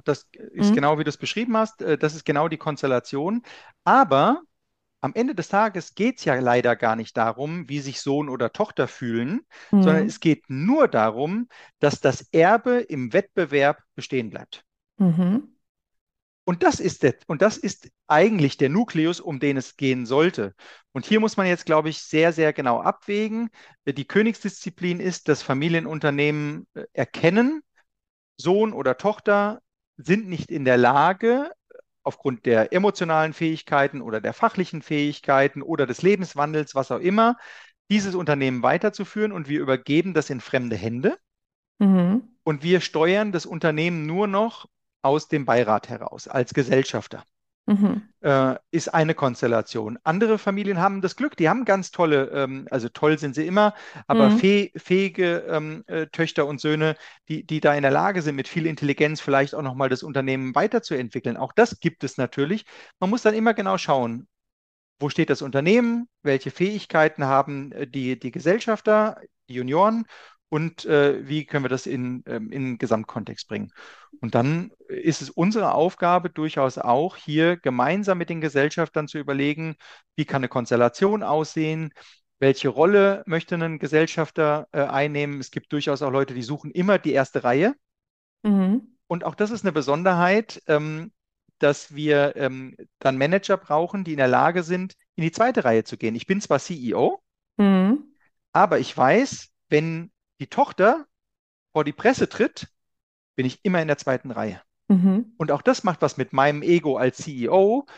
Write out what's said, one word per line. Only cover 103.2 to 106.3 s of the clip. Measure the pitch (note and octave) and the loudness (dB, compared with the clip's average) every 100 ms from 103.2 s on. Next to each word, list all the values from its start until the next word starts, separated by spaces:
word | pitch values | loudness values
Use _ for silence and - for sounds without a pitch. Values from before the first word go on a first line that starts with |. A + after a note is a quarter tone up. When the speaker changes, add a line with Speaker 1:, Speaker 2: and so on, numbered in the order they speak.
| _ - | _ -4
Speaker 1:
bin | B2+ | -4
ich | - | -2
immer | G3+ F3+ | -2 0
in | D#3 | 0
der | C#3+ | -2
zweiten | - B2+ C3+ | -2 -4 -4
Reihe. | A2+ A2 F#2+ _ _ _ | -8 -8 -8 _ _ _
Speaker 2:
Mhm. | F#3+ F#3 F#3+ B3 _ | 4 4 2 -2 _
Speaker 1:
Und | D#3 | -2
auch | D3 | 0
das | - B3+ G3 | 2 0 0
macht | D#3+ | 0
was | D3 - | -2 -2
mit | B2+ | -4